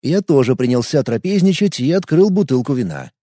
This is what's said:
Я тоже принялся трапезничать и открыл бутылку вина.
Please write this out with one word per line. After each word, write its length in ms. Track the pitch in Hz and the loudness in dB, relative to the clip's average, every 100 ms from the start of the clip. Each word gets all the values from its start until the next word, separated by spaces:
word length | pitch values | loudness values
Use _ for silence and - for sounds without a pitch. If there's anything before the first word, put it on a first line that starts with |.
Я 200 | - 185 | -2 -2
тоже 340 | 196 143 120 127 | 2 2 2 0
принялся 480 | 127 123 117 151 | 0 0 0 -2
трапезничать 760 | 120 113 185 202 190 175 202 - | -2 -4 -2 2 2 2 -2 -2
и 120 | 131 | -2
открыл 380 | 180 - 156 208 | -2 0 2 2
бутылку 440 | 185 170 127 120 | 2 0 -2 0
вина. 380 | 127 101 71 64 _ | -4 -4 -8 -14 _